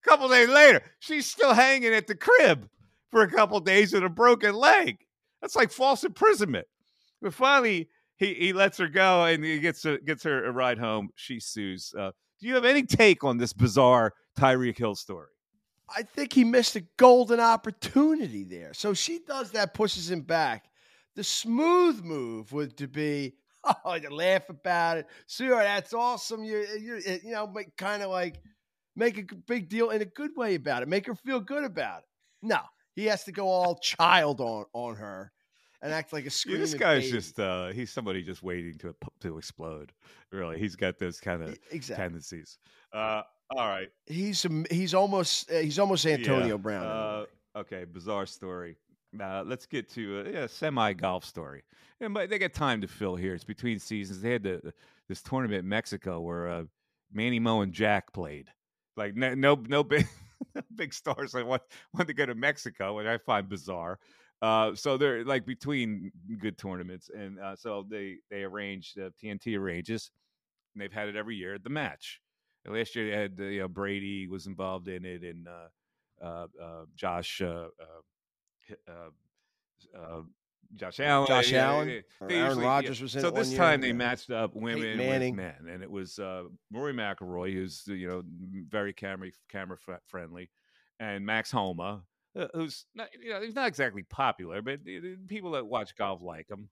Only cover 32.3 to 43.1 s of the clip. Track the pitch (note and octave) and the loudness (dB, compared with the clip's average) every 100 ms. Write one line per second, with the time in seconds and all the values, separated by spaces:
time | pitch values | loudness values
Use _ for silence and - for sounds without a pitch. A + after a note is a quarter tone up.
32.3 | _ A3 E3 - _ _ - G#3+ G3+ - | _ -2 -2 -2 _ _ -4 -2 -2 -4
33.3 | F3+ F#3+ F#3 F3+ F3 - - E3+ F3+ D3+ | -4 0 2 2 0 -4 2 6 6 4
34.3 | C3+ A#2+ A2 G#2 A#2 A#2+ G#2 G#2 F#2+ G2 | 0 -4 -6 -8 -10 -10 -10 -12 -12 -14
35.3 | _ _ _ _ _ D3 D#3 D#3 D3+ C#3 | _ _ _ _ _ -8 -8 -6 -10 -6
36.3 | - - F#3 D#3+ C#3+ F3+ C#3+ C3 A#2+ - | -6 -4 -2 -2 0 2 2 2 -4 -6
37.3 | - F#2+ F#2 F2+ G#2+ A#2 - G#2+ F#2 F2 | -4 -2 -2 -6 -8 -8 -8 -6 -6 -8
38.3 | F2+ F#2 F2 E2+ D2+ F2 - - _ F2+ | -10 -8 -8 -8 -12 -16 -14 -18 _ -10
39.3 | D#2+ - - E2 D#2 C#2+ _ _ - _ | -10 -14 -14 -14 -14 -18 _ _ -20 _
40.3 | F#2+ E2+ D#2+ G#2 E2+ F#2 - F2+ E2 G2 | -10 -8 -6 -8 -4 -4 -4 -8 -8 -6
41.3 | F2 D#2+ D#2+ _ D#3+ C3 A2+ F2+ E2+ - | -6 -8 -14 _ -14 -10 -8 -8 -8 -14
42.3 | E2+ D2+ - _ _ _ G#2+ A2 | -16 -18 -20 _ _ _ -6 -4